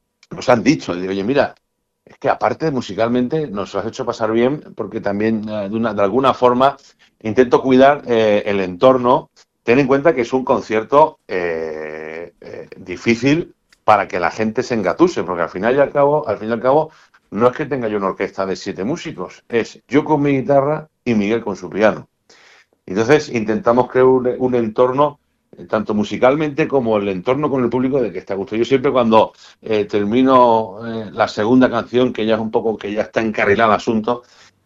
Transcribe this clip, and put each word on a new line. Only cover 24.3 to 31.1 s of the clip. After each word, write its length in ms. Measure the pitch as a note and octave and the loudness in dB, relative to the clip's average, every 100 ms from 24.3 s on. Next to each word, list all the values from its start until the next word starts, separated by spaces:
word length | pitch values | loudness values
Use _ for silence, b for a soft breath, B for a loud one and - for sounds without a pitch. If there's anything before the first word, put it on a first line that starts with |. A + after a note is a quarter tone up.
| A#2+ | -2
un 160 | B2+ | -2
entorno, 640 | B2 A2 G#2+ B2+ C3 D3 D3 _ _ _ - | -2 -2 0 0 2 -2 -2 _ _ _ -20
eh, 80 | - | -6
tanto 280 | G#2+ G#2 | -4 -2
musicalmente 760 | G#2+ G#2 G2 B2+ D3 D#3 C#3+ D3+ | -2 -2 2 2 2 -2 -2 -2
como 300 | C3+ A2+ G#2+ | 0 0 0
el 100 | G2+ | -2
entorno 420 | F#2 F#2 C3 D3+ | -4 -2 -2 -2
con 140 | C3+ | -2
el 60 | A#2+ | -2
público 300 | B2+ C3 C#3 | 0 -2 -2
de 120 | A2 | -2
que 60 | F2+ | -6
esté 120 | - | -8
a 20 | G2 | -8
gusto. 200 | F#2+ A2 | -4 -4
Yo 80 | |
siempre 280 | A#2 C3+ C#3 | 0 0 0
cuando, 400 | B2+ A2+ A2 F#2+ b b b | 0 4 4 4 b b b
eh, 220 | - G#2+ G2+ | -4 -2 0
termino, 920 | G#2+ G2+ A#2+ C3 C3 B2 A2+ A2 G2 A#2 | -2 0 2 4 6 4 2 -2 -8 -10
eh, 240 | A2 G#2 | -8 -6